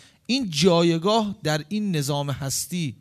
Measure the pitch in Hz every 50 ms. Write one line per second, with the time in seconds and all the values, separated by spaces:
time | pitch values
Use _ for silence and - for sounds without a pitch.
0 | - - _ _ _ - 240 277 247 180 151 143 175 190 165 170 175 170 165 165
1 | 165 208 220 226 208 202 190 - - 151 151 151 151 - 202 214 208 196 170 151
2 | 135 139 147 143 143 143 127 123 139 135 - - - - 175 180 160 127 - -